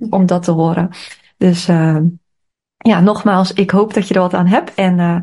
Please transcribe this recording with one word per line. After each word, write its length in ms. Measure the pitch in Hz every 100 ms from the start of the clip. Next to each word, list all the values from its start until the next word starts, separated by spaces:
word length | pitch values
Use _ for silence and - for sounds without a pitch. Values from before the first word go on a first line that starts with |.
| 220
om 160 | 196 185
dat 180 | 180
te 80 | 175
horen. 380 | 165 165 170 175 - - - _ -
Dus, 300 | 185 175 -
ehm, 360 | 170 160 156 160 170 _ _ _ _ _ _
ja, 220 | 226 214
nogmaals, 540 | 190 208 214 190 185
ik 180 | - 196
hoop 220 | 190 214
dat 140 | 220 190
je 60 |
er 60 | 185
wat 140 | 180
aan 140 | 180 180
hebt. 260 | 233 339 -
En, 240 | 190 180
eh, 160 | 170 170